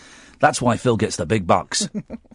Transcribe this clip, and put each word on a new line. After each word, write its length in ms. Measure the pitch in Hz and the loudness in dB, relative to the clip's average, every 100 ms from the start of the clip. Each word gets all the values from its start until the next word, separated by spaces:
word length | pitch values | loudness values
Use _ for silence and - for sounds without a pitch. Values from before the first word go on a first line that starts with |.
| - - - - | -20 -20 -20 0
That's 220 | 143 - | 2 2
why 140 | 123 107 | 0 0
Phil 220 | 127 110 | 0 2
gets 180 | 107 - | 0 -2
the 100 | 80 | -2
big 220 | 110 85 | -2 2
bucks. 400 | 98 71 - 208 | 0 0 -6 -6
<laughs> 60 | 208 - 226 - | -8 -12 -16 -18